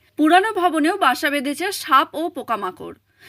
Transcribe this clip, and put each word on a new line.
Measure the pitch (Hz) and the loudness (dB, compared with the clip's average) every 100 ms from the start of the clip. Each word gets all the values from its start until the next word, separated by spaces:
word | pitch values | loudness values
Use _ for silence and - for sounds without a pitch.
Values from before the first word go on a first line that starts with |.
| _ - | _ 0
পুরানো | 302 359 440 | 4 4 4
ভবনেও | 403 349 311 302 403 | 0 0 2 0 2
বাসা | 294 247 302 | 0 0 -2
বেঁধেছে | 285 269 285 381 | -2 -4 -4 -6
সাপ | - - 269 320 | -6 2 2 2
ও | 294 339 | -4 -6
পোকামাকড়। | 294 214 208 196 - 170 - _ _ | -8 -6 -6 -6 -10 -16 -16 _ _